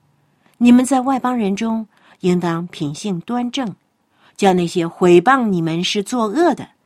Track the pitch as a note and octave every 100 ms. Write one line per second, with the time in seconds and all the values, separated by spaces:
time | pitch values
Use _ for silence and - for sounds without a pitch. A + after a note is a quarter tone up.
0 | _ _ _ _ _ - A#3+ B3 B3+ C4
1 | B3+ C4 B3 B3 G3 G3 A3+ A3+ G#3+ _
2 | _ - F#3 F3+ F3 E3 F3 - D3 D#3
3 | G#3 F3 - A#3+ B3 C#4 A#3 - _ _
4 | _ _ _ - G3+ F#3 E3+ F3+ E3 -
5 | F3+ F3 G#3 C4+ A3+ F3+ D#3+ E3 F3+ G#3
6 | G3 B3 A3 B3 F4 A3 - _